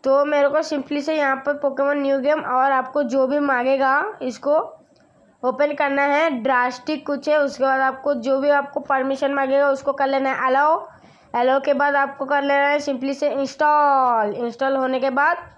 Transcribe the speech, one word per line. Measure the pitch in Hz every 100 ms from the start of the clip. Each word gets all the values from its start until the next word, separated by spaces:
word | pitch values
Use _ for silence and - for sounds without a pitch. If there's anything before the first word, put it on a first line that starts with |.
तो | 262 269
मेरे | 285 294 277
को | 294
simply | 320 294 - 294
से | 285 311
यहाँ | 277 269
पर | 277 294
Pokemon | 294 269 277 294
न्यू | 277 277
गेम | 262 302 190
और | 254 269
आपको | 269 262 294
जो | 269 269 262
भी | 294
मांगेगा | 285 254 254 269 269 269 392 427
इसको | 254 220 269 302 453 - _ _ _ _ _ _
ओपन | 247 262 294
करना | 285 285 277
है, | 285 285 330
ड्रास्टिक | 262 226 254 247 254 - 302 302
कुछ | 285 294
है, | 302
उसके | 277 277
बाद | 269 262
आपको | 269 262 - 277
जो | 226 269
भी | 285
आपको | 285 277 -
परमिशन | 277 269 269 269 277
मांगेगा | 277 269 269 285
उसको | 269 277
कर | 277 269
लेना | 269 269
है | 262 254
अलाउ। | 262 294 330 - - - - -
अलाउ | 240 247 269
के | 277
बाद | 269 285 285
आपको | 277 277 269
कर | 285
लेना | 277 277 285
है | 294
simply | 294 262 269
से | 277 294
इंस्टॉल। | 254 269 - 302 302 294 269 254 233 208 208
इंस्टॉल | 240 226 269 269
होने | 262 262
के | 269
बाद | 254 294 339 -